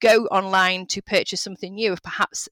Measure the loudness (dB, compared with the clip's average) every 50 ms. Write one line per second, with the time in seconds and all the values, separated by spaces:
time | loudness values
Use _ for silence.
0 | 4 6 6 6 4 2 0 0 0 2 2 4 4 4 0 -2 -6 -8 -8 -10
1 | -6 -2 -2 -2 0 -2 -6 -8 -8 -10 -10 -12 -14 -12 -6 -4 -2 -2 -2 -4
2 | -8 -12 -4 -4 -4 -4 -4 -10 -12 -10